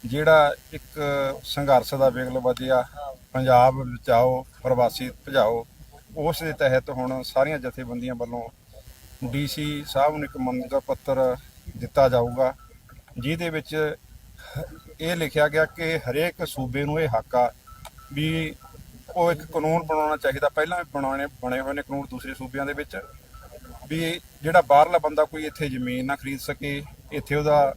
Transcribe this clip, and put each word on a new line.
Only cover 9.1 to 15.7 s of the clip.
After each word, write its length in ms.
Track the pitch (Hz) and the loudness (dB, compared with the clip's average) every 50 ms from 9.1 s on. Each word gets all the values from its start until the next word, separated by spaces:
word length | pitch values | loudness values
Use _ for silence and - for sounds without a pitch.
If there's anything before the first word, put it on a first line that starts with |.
| - - 135 123 | -14 -10 -8 -4
ਡੀ 180 | 120 143 147 | -4 -4 -4
ਸੀ 380 | 135 - 151 151 147 147 143 143 | -4 -4 -6 -4 -4 -6 -6 -8
ਸਾਹਿਬ 300 | - - 135 139 147 151 | -2 0 2 2 2 2
ਨੂੰ 100 | 151 147 | -2 -6
ਇੱਕ 120 | 135 - | -8 -6
ਮੰਗ 440 | 135 127 127 127 127 127 120 135 135 - | -4 -4 -2 -2 -4 -4 -2 -2 -4 -2
ਪੱਤਰ 500 | - 131 - _ - 135 131 131 127 123 123 - - _ - - - - | -2 -6 -6 _ -2 0 2 2 2 0 -2 -8 -20 _ -18 -18 -16 -12
ਦਿੱਤਾ 320 | - 123 - _ 143 135 127 | -12 -12 -2 _ 4 4 6
ਜਾਊਗਾ, 460 | 127 120 120 120 120 127 131 127 131 - - - - - _ - - - _ _ - 127 | 6 2 2 0 0 0 0 0 0 -6 -20 -20 -20 -20 _ -20 -20 -20 _ _ -12 -6
ਜਿਹਦੇ 320 | 120 139 165 165 175 170 | -4 -4 -4 -2 -4 -4
ਵਿੱਚ 460 | 156 156 - - 156 156 151 151 - - - - - - - - - - - - - - - - - - - - - - | -4 -6 -8 -4 -2 -2 -2 -2 -4 -8 -14 -20 -20 -20 -20 -20 -20 -20 -20 -12 -10 -10 -10 -10 -14 -20 -20 -20 -12 -6
ਇਹ 160 | 160 165 180 | -4 -4 -2
ਲਿਖਿਆ 320 | 170 160 139 - 151 147 151 | -2 -4 -2 2 2 2 4
ਗਿਆ 160 | 147 160 156 | 4 2 2
ਕਿ 340 | 151 | 2